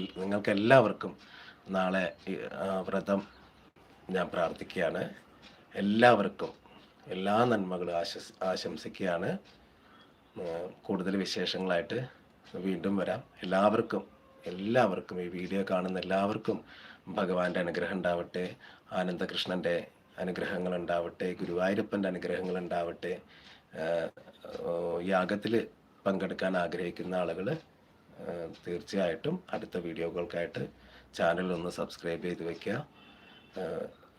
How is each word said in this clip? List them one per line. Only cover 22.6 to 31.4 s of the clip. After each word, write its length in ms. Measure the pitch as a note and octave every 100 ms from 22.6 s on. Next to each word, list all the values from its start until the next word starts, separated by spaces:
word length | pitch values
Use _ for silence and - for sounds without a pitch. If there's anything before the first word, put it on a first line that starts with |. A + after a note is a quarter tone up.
| F2 E2+ E2+ D#2+ E2+ F2+ - - - - -
ഏഹ്, 340 | - E2 E2+ D#2+ - - - - - F2+ E2+ F2 E2+
യാഗത്തിൽ 640 | F2+ F#2+ F#2 G2+ G#2+ A2+ - - - - -
പങ്കെടുക്കാൻ 500 | F#2+ F#2 F2+ F#2 F#2
ആഗ്രഹിക്കുന്ന 580 | E2+ F2 F2+ E2+ F2+
ആളുകൾ, 360 | F#2 F2 E2+ G2
ഏഹ്, 1000 | D#3+ - - - - - - G2 E2+ E2 - -
തീർച്ചയായിട്ടും 760 | F2 - G2 F2+ D#2+ C#3+ F3+ -
അടുത്ത 240 | A2 A2 F#2
വീഡിയോകൾക്കായിട്ട് 920 | E2+ D#2+ E2 E2+ E2+ F2 E2 D#2+ - - - - -
ചാനൽ 380 | - F2 E2+